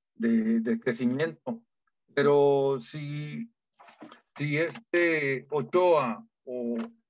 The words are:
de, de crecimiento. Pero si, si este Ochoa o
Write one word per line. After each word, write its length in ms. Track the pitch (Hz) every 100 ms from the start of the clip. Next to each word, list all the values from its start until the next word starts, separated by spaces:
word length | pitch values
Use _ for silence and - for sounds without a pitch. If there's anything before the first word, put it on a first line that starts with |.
| _
de, 460 | - 117 113 110 113
de 200 | 113 113
crecimiento. 840 | - 117 123 131 165 160 - 117 _ _ _ _ _
Pero 640 | - 143 143 143 139 135 139
si, 720 | 117 151 147 147 151 147 233 _ _ _ - - - - _ -
si 220 | 147 147
este 880 | 165 135 - 175 170 160 143 131 -
Ochoa 720 | 147 135 180 180 160 123 113 - _ -
o 320 | 123 120 117 117 _